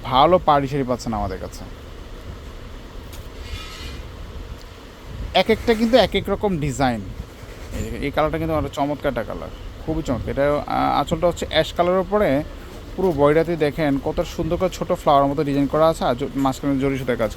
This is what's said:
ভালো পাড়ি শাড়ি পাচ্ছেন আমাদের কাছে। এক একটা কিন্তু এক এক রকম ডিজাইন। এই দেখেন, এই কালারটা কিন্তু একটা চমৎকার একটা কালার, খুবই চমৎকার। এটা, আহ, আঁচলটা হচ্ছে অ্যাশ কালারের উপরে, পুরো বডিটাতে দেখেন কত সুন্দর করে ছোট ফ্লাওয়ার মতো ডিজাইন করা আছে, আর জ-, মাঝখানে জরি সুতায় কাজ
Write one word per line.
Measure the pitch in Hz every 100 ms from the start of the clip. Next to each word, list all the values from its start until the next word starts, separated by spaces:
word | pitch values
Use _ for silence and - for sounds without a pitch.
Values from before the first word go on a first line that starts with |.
ভালো | - 127 156 180 156
পাড়ি | 143 139
শাড়ি | 143
পাচ্ছেন | 127 120 123
আমাদের | 107 98 92
কাছে। | 92 - 92 - - - - - - - - - - - - - - - - - - - - - - - - - - - - - - - - - - - -
এক | 185 190
একটা | 214 -
কিন্তু | 220 233 240
এক | 180
এক | 196 196
রকম | 196 208 170
ডিজাইন। | 143 120 131 113 92 - - - - - -
এই | 113
দেখেন, | 110 113
এই | 139
কালারটা | 151 151 160
কিন্তু | 160
একটা | 156 139 -
চমৎকার | 143 139 147
একটা | 120
কালার, | 98 90 73 - - -
খুবই | - 160 151
চমৎকার। | 113 123
এটা, | 123 143
আহ, | 147 - 131 135 131
আঁচলটা | 143 160 175
হচ্ছে | 160 -
অ্যাশ | 156 156 -
কালারের | 175 185
উপরে, | 180 208 185 135 160 - - - -
পুরো | - 185 139
বডিটাতে | 143 156 160
দেখেন | 165 147 135 151 139
কত | 156 156 165
সুন্দর | - 165 170
করে | 185
ছোট | - 170
ফ্লাওয়ার | 180 160 139 139
মতো | 143
ডিজাইন | 147 139 139
করা | 151 160
আছে, | 165 175
আর |
জ-, | 123 135
মাঝখানে | 135 135 127 143 135
জরি | 139 135
সুতায় | 127 117
কাজ | 107